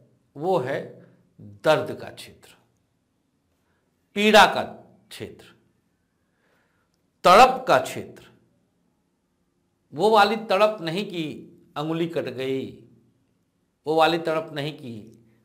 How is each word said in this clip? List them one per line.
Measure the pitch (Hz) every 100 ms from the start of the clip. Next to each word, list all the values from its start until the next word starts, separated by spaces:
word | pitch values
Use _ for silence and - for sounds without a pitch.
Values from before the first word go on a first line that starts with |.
| _ _ _ 139
वो | 170 180
है | 127 156 - - - _ _ -
दर्द | 104 - 160 147 - 117
का | 98
क्षेत्र, | - - - - _ _ _ _ _ _ _ _ _ _ _ _ _ _ _ _
पीड़ा | 202 208 208 185
का | 127 - - - _ _
क्षेत्र, | - 98 - - _ _ _ _ _ _ _ _ _ _ _ _ _ _ _ _ _
तड़प | 180 190 254 - -
का | 139
क्षेत्र। | - 120 95 - - _ _ _ _ _ _ _ _ _ _ _ _ _ _ _ _
वो | 139 202
वाली | 220 208 220
तड़प | 214 196 214 214
नहीं | 165 175 -
कि | 175 151 120 - - _ 143
अंगुली | 156 165 170
कट | 151 123
गई, | 120 131 135 110 - - _ _ _ _ _ _ _ _ _ -
वो | 160
वाली | 160 165
तड़प | 170 160 156
नहीं | 147 147
कि | 147 131 110 101 _ _ _